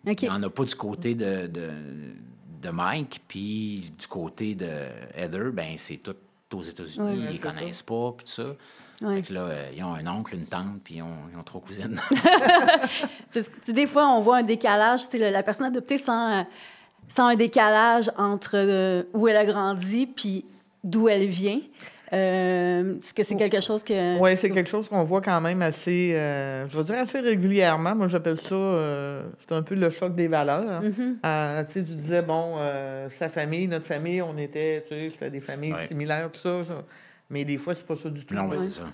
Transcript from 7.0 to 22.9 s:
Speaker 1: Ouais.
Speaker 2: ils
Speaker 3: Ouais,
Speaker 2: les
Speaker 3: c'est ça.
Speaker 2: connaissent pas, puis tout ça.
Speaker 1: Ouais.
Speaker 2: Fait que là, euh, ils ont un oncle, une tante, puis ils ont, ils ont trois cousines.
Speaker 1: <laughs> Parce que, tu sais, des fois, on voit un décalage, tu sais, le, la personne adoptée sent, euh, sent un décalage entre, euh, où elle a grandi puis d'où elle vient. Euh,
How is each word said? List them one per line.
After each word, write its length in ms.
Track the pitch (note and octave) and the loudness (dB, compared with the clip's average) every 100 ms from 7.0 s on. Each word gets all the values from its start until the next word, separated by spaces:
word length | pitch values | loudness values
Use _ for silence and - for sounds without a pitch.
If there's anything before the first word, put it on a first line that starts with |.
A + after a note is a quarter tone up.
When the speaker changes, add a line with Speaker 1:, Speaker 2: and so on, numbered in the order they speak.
Speaker 1:
Ouais. 80 | G#3 - | -4 -4
Speaker 2:
ils 40 | |
Speaker 3:
Ouais, 60 | - | -6
Speaker 2:
les 40 | E2+ | -6
Speaker 3:
c'est 40 | |
ça. 60 | - | -8
Speaker 2:
connaissent 300 | D#3+ - F3 | -8 -10 -12
pas, 300 | - A#2 A#2+ A#2+ | -8 -4 -4 -8
puis 100 | - | -14
tout 60 | |
ça. 140 | - A#2+ C#3 - - - - G#3+ | -10 -10 -12 -18 -20 -20 -8 -4
Speaker 1:
Ouais. 100 | G3 | -4
Speaker 2:
Fait 120 | F3+ | -4
que 60 | |
là, 60 | F#2 | -6
euh, 280 | F2+ D2 C#2 C#2 | -6 -6 -8 -8
ils 80 | |
ont 80 | F2+ | -8
un 120 | E2 D#2+ | -6 -6
oncle, 280 | G2 G#2+ F#2 | -6 -6 -10
une 100 | D#2 | -8
tante, 340 | F2+ F#2+ G2+ | -8 -8 -10
puis 120 | - E2 | -14 -12
ils 60 | |
ont, 140 | E2 E2 D2+ | -12 -12 -14
ils 60 | F2 | -16
ont 40 | |
trois 180 | E2+ F#2 | -14 -16
cousines. 400 | - G2 - A2+ - | -14 -12 -8 -8 -6
Speaker 1:
<laughs> 40 | C4+ E4 F4+ C4+ F4+ C4 D#4 C4 - C#4 - - | 0 4 6 6 6 6 4 2 -4 -6 -10 -6
Parce 140 | A#3+ G#3+ | -6 -6
que, 60 | - | -8
tu 40 | |
sais, 100 | - | -2
des 140 | A#3 C#4+ | 2 4
fois, 220 | C#4+ C#4+ | 6 6
on 120 | B3 | 6
voit 180 | G#3+ B3 | 6 4
un 40 | |
décalage, 600 | A3+ A3+ A3+ G#3 A3 B3+ | 4 2 4 6 6 4
tu 60 | B3+ | 0
sais, 60 | B3 | 0
le, 120 | G#3+ | 2
la 120 | G3 | 2
personne 240 | G3 G3+ C4 | 0 0 0
adoptée 320 | B3+ B3 C#4 | -2 0 -2
sent, 120 | C4+ | 2
euh, 320 | A3+ A#3 G3+ F3+ - - - _ _ - | 0 2 0 -2 -10 -20 -20 _ _ -4
sent 140 | - | 4
un 120 | B3 A#3 | 6 6
décalage 720 | A3+ B3 G#3+ G#3+ A#3 A#3 A3 - | 6 6 6 8 6 6 2 0
entre, 360 | G3+ G3+ - | 0 0 0
euh, 480 | G3+ G3 F#3+ F#3+ F3+ F3 | 2 4 4 4 2 0
où 160 | A3 A3+ | 2 4
elle 80 | G#3+ | 6
a 80 | |
grandi 640 | G#3 G3+ G3 G3 F3+ A3 C4 | 4 2 0 0 -2 0 -2
puis 380 | - G#3 F#3+ - - _ _ | -2 -4 -4 -8 -20 _ _
d'où 260 | F#3 A3 A3+ | -2 4 6
elle 180 | G3+ G3 | 6 4
vient. 340 | F3+ G3 A3 D4+ - - - - | 2 0 -2 -4 -16 -20 -20 -4
Euh, 840 | F#3 F#3+ F#3 F#3 F3+ F3 F3 F#3 | 0 2 2 2 2 2 2 0